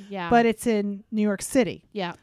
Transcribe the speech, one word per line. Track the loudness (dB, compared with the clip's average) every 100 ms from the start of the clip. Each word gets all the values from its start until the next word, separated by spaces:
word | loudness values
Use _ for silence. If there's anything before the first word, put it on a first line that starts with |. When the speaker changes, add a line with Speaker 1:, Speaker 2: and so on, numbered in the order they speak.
| -14
Speaker 1:
Yeah. | -10 2
Speaker 2:
but | 4 4
it's | 0 0
in | 0 -2 -6 -6
New | -2
York | 0 0
City. | 0 0 0 -4 _
Speaker 1:
Yeah. | -8 -8 -8